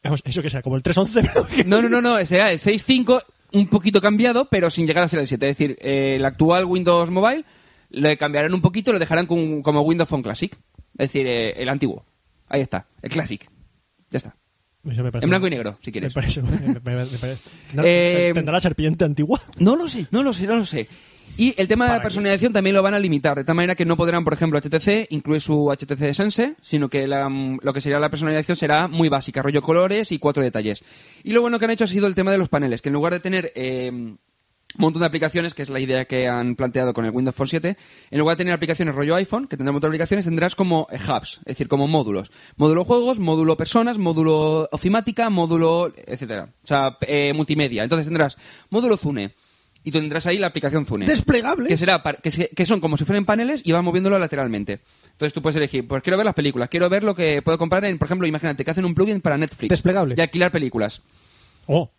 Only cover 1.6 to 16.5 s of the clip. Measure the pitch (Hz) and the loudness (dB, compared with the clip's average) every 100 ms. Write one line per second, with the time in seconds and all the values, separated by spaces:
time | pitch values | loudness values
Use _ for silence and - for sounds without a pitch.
1.6 | 180 208 233 240 240 233 175 180 208 165 | 4 4 4 2 2 2 2 4 4 2
2.6 | 202 214 - 254 247 254 - _ _ 202 | 2 0 4 4 6 2 2 _ _ 0
3.6 | 202 208 175 202 196 208 240 240 277 202 | 4 2 4 4 4 4 2 2 2 2
4.6 | 170 165 165 160 175 165 139 127 139 139 | 2 2 0 2 2 0 -2 0 -2 0
5.6 | 147 127 127 139 135 135 135 131 156 175 | -2 -2 -2 0 0 0 -2 2 4 4
6.6 | 185 185 175 175 170 185 214 285 311 _ | 2 0 2 2 2 2 2 0 -8 _
7.6 | _ _ _ - 151 151 151 147 156 185 | _ _ _ 0 2 2 0 0 0 2
8.6 | 175 185 214 208 160 160 175 170 160 151 | 2 0 0 0 2 0 2 0 0 -2
9.6 | 139 147 147 170 160 147 113 110 - - | 0 2 2 2 0 -2 -4 -6 -6 -8
10.6 | _ - - - 135 143 131 120 110 - | _ -20 -20 -4 -2 0 -2 0 -2 -4
11.6 | 127 139 135 - _ _ _ _ _ 143 | -4 -2 -2 -4 _ _ _ _ _ -4
12.6 | 135 90 - _ 113 160 156 104 - _ | -4 -6 -10 _ -8 -6 -6 -10 -14 _
13.6 | - _ _ _ _ - 113 - _ _ | -20 _ _ _ _ -10 -10 -20 _ _
14.6 | _ _ 156 117 123 117 165 185 185 139 | _ _ -8 -4 -4 -2 0 0 0 -4
15.6 | 110 104 - 110 95 139 117 - 127 | -8 -10 -12 -8 -6 -4 -4 -2 -2